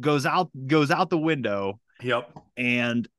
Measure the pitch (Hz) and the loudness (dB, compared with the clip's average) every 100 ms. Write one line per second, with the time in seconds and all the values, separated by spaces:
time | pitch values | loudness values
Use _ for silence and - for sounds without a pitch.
0 | 139 147 156 175 180 135 131 156 143 165 | 0 0 2 0 -2 -6 0 2 4 2
1 | 165 165 156 151 113 101 98 98 _ _ | 2 0 0 0 -2 -2 -4 -6 _ _
2 | 123 120 - - - - 123 120 120 117 | -4 -2 -4 -16 -18 -6 -2 0 0 -2
3 | 110 | -4